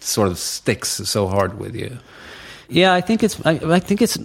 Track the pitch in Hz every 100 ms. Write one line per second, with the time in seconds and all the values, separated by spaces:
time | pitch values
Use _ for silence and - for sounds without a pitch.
0 | - - 101 87 - - - 101 - -
1 | - 110 95 98 92 107 98 113 101 123
2 | - - - - - - - 165 185 180
3 | 180 220 214 - 151 160 160 175 - 202
4 | 240 -